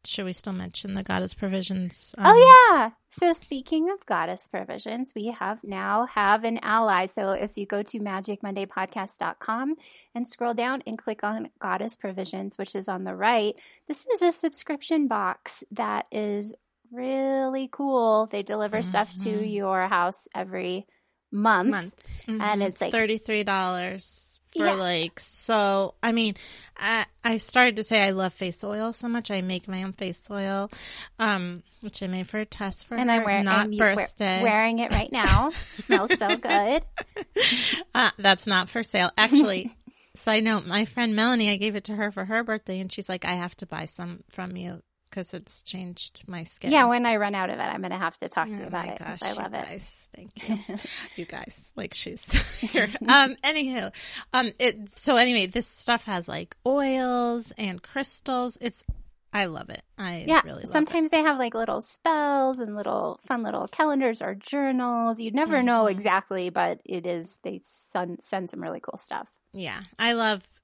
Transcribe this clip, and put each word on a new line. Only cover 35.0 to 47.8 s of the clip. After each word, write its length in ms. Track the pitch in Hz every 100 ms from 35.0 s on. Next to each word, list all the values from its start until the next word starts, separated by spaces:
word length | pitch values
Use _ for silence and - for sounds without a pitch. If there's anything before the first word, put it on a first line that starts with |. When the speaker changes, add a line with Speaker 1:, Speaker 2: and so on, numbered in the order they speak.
| 214
Speaker 2:
now. 380 | 254 196 196 277
Speaker 1:
<laughs> 200 | - -
Speaker 2:
Smells 460 | - - 381 403 370
so 180 | 202 240
good. 460 | 233 202 202 302 - - - - - 403 508 247 240 - 359
Speaker 1:
Uh, 160 | 247 233 -
that's 280 | 202 185 214
not 220 | 190 180
for 140 | 240
sale. 280 | 220 202 180 -
Actually, 580 | 220 285 262 185 226 - -
Speaker 2:
<laughs> 200 | _ _ -
Speaker 1:
side 280 | - 214
note, 220 | 220 208 175
my 180 | 196
friend 300 | 220 - 233 214
Melanie, 340 | 233 247 208
I 60 | 202
gave 200 | 214 202
it 80 |
to 100 | 202
her 160 | 208 208
for 140 | 202
her 180 | 190 220
birthday, 360 | 226 214 - 185
and 100 | 185
she's 180 | - 190
like, 160 | 185
"I 100 | 165
have 200 | 180 175 -
to 100 | 185
buy 200 | 160 160
some 360 | - 175 175 -
from 260 | - 180 180
you 260 | 180 175 _ _ _
'cause 240 | - 175
it's 280 | 185 - -
changed 600 | - 185 180 180 - - -
my 160 | 175
skin." 260 | 165 - -
Speaker 2:
Yeah, 140 | 302 247
when 200 | 240 240
I 100 | 220
run 180 | 202
out 160 | 202 185
of 80 | -
it, 40 |
I'm 200 | - -